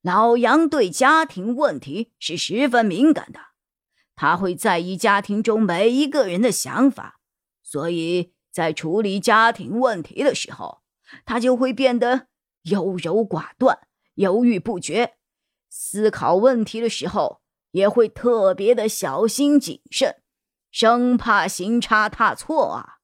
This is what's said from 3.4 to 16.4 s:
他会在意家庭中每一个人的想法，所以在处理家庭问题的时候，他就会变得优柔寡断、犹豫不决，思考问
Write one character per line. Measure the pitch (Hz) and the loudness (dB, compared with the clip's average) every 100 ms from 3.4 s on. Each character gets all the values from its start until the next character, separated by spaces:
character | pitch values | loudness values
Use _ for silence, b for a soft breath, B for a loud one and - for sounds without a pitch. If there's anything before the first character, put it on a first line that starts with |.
| - _ _ _ _ _ _ | -20 _ _ _ _ _ _
他 | - 147 175 | -4 0 0
会 | 190 | -2
在 | 175 226 175 | -2 0 0
意 | 175 185 | -2 -2
家 | 208 202 | 0 0
庭 | 202 202 | 0 -4
中 | 220 220 | 0 0
每 | 208 175 214 | 0 2 2
一 | 254 294 | 2 0
个 | 285 208 | 0 0
人 | 175 | 2
的 | 240 | 0
想 | 185 131 135 269 | -2 -6 0 0
法， | - - _ _ _ _ _ | 0 -16 _ _ _ _ _
所 | - 143 165 | -10 -6 -4
以 | 175 165 180 175 _ _ | -4 -2 -4 -4 _ _
在 | - 160 | -4 -4
处 | 156 160 190 | -4 -4 -2
理 | 208 196 | -2 -2
家 | 208 220 226 | 2 4 4
庭 | 233 151 220 | 0 -6 -2
问 | 254 202 | -2 -2
题 | 151 - | -10 -2
的 | 277 | -2
时 | 233 - | -2 -10
候， | - 87 - _ _ B B - | -12 -16 -16 _ _ B B -8
他 | 233 | -2
就 | 240 | 0
会 | 247 262 | 2 0
变 | 226 254 240 | 0 0 0
得 | 240 254 - _ _ _ | 0 -2 -4 _ _ _
优 | 160 202 180 185 | -4 -2 -2 -4
柔 | 165 196 | -2 -2
寡 | 214 165 - _ | 0 -4 -8 _
断、 | 247 - _ _ _ | 0 0 _ _ _
犹 | - 196 202 247 | -4 0 2 2
豫 | 202 | 0
不 | - 359 | -4 -8
决， | - 170 - _ _ _ _ _ _ | -4 -4 -4 _ _ _ _ _ _
思 | - - 202 214 | -14 -10 -2 -2
考 | - 123 | 0 0
问 | 180 | 4